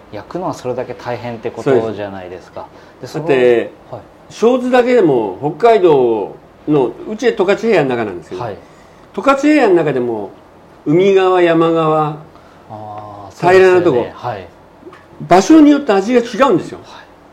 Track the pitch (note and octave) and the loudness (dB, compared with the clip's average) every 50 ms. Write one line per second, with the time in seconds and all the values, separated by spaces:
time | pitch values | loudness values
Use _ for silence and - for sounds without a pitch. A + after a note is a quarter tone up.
0 | - - - G#2 - - - E3+ F#3 D#3+ - - - B2 B2 B2 B2 A2 A#2+ - | -20 -18 -18 -18 -18 -12 -12 -8 -8 -8 -8 -8 -8 -8 -8 -8 -8 -10 -12 -14
1 | - B2 A#2+ G#2+ A2 A#2+ A#2+ A2+ - A#2 G#2+ - A2 D3 C3 A#2+ A2+ A2+ G#2 F#2+ | -10 -10 -10 -10 -10 -12 -12 -10 -10 -12 -10 -6 -2 0 0 0 0 -2 -6 -8
2 | G#2 G2+ F#2+ F#2+ F2+ F2+ F#2 F2 - - - F#2 F#2+ - - - - - - - | -10 -12 -12 -14 -14 -14 -16 -18 -18 -18 -18 -18 -18 -18 -20 -20 -20 -20 -20 -20
3 | - B2 - D#3 D3+ - C#3+ C3 B2 B2 A#2+ A#2 G#2 - - - - - - A#2 | -18 -12 -12 -10 -4 -2 0 2 4 4 2 2 0 -4 -10 -18 -20 -18 -18 -18
4 | - - - - - - - - G#3 A#3 B3+ B3+ A#3+ B3+ B3 B3 A#3 B3 B3 B3 | -18 -20 -20 -20 -20 -20 -8 -2 0 2 2 0 0 0 0 0 2 2 2 2
5 | G3 D#3 C3+ A#2+ G#2+ G2+ F2+ G2+ B2+ D3 - - - A#3 A3+ G#3+ F3+ F3 D3+ C3+ | 2 2 2 0 -2 -4 -6 -6 -8 -8 -6 0 2 4 4 4 4 4 4 4
6 | B2 A#2+ A2+ G#2+ F#2+ D#2 C#2+ - - - - _ - - D3+ D3 B2+ A2+ - - | 2 2 0 -2 -4 -8 -10 -18 -20 -20 -20 _ -6 -2 0 0 0 -2 -4 -10
7 | - - A3 G#3+ C4 A#3 A#3 - F#3 F#3 G3+ G3 - A3+ A3 E3+ C#3+ C3 B2 A#2 | -12 -12 -10 -2 -2 -2 0 0 0 0 0 -2 0 0 0 0 0 0 -2 -4
8 | A2+ G#2 F2+ F2 D#2 - F#2+ F#2 - A#2 G2+ - - - - - - - - - | -4 -6 -8 -12 -14 -14 -12 -10 -10 -10 -12 -14 -18 -20 -20 -20 -20 -20 -20 -20
9 | - - - - - C#4 C#4 C4+ D4 D4 D4+ D4 B3 G#3+ F3+ E3+ D#3 D3+ C3+ B2+ | -20 -14 -12 -4 0 0 0 2 2 2 2 4 4 4 2 2 2 0 -2 -2
10 | B2 A#2+ A2+ G#2+ G2+ F#2 - - - - - - - - - - - D3 D3 F3 | -4 -4 -6 -6 -8 -12 -14 -20 -20 -20 -20 -20 -20 -20 -20 -12 -4 -2 0 2
11 | F#3+ G3+ G3 F#3+ F#3 F#3 F#3 F3+ F3 E3+ E3 E3 E3 E3 E3 E3 D#3+ D#3 D#3 D#3 | 2 2 2 2 2 2 2 2 2 2 2 2 2 2 0 0 0 0 0 0
12 | D#3 D3+ D3+ D3+ - - - - - - - - - - A2 G#2+ G#2+ G#2+ G#2 G#2+ | -2 -4 -6 -10 -16 -20 -20 -20 -20 -20 -20 -20 -20 -20 -18 -18 -16 -16 -16 -16
13 | G#2+ G#2 G#2 G#2 G2 G2 - - E3 F3 F#3 F#3+ F#3+ F#3 F3+ F3+ E3+ F3 C3 A#2+ | -16 -16 -18 -18 -18 -20 -12 -4 0 4 6 6 6 6 4 4 4 2 2 0
14 | G#2 F#2 - - - B2 A2+ G2 F2+ E2+ - - - - - _ - - - - | -2 -4 -8 -10 -10 -10 -10 -10 -12 -18 -20 -20 -20 -20 -20 _ -20 -20 -20 -20
15 | - _ - - D3 D3 F3 F3+ G3 - D#4+ D#4+ D4 C#4+ D4 C#4 - - G3+ G3 | -20 _ -20 -18 -2 2 4 4 6 6 6 8 8 6 6 2 2 0 0 0
16 | F#3+ A3 B3+ A#3+ A#3 - - F#3+ C4+ C#4 G3 D#3 - - - - - - - - | 0 2 0 0 0 0 -2 0 2 2 2 0 -2 -6 -12 -18 -18 -20 -20 -20
17 | - - - _ _ - | -20 -20 -20 _ _ -20